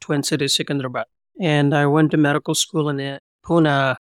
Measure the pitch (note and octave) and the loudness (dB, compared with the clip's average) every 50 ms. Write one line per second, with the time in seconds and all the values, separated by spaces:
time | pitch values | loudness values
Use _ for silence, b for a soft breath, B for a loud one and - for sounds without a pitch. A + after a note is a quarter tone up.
0 | - - D#3 C#3+ C#3+ - D#3+ C3+ C#3+ C3+ - - D3+ - C#3+ C#3 C3 C3 B2 A#2+ | -6 -4 -4 -2 -2 -2 -4 -2 -2 -2 -2 -4 -2 -4 -4 -6 -6 -6 -8 -8
1 | A2+ - _ _ _ _ _ C#4+ F#3+ D#3 D3+ D3 C#3+ C#3+ D#3 D3 D3 C#3 D3 D#3 | -10 -10 _ _ _ _ _ -4 0 2 2 4 4 4 4 2 2 4 4 4
2 | D#3 D3 - D3+ D3+ C#3+ C#3+ D3+ - - D#3 - - - - D#3+ D3 D3+ C#3+ C#3 | 2 2 2 2 2 2 0 -2 -2 -4 -4 -4 -4 -4 -4 -4 -2 -2 -4 -6
3 | C#3 C#3 C#3 - - _ _ _ _ - E3+ E3+ D#3 D3+ C#3+ C#3 C3+ C3+ B2 - | -6 -8 -10 -12 -16 _ _ _ _ 0 2 2 4 4 2 2 2 0 -2 -4
4 | _ _ | _ _